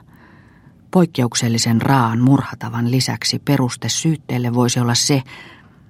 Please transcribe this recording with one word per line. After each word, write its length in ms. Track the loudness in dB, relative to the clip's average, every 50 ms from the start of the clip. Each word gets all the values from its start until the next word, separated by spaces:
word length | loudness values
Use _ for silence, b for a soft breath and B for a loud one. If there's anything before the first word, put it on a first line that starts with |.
| b b b b b b b b b b b b b b b b b -2
Poikkeuksellisen 920 | 2 2 2 2 0 -2 -2 -2 -2 -2 -2 0 0 0 0 2 0 2
raan 380 | 4 4 4 4 4 2 2 2
murhatavan 680 | 4 4 4 2 0 -4 -10 -10 -10 -8 -6 -4 -2 0
lisäksi 480 | 0 0 0 -2 -4 -4 -4 -4 -4 -4
peruste 500 | -2 0 0 0 0 -2 -4 -6 -6 -6
syytteelle 640 | -6 -2 -2 -2 -2 -2 -4 -6 -4 -4 -2 -2 0
voisi 260 | 2 2 2 0 0
olla 140 | 0 0 0
se, 280 | 0 0 2 0 0 -2 B B B B B B B B B B B B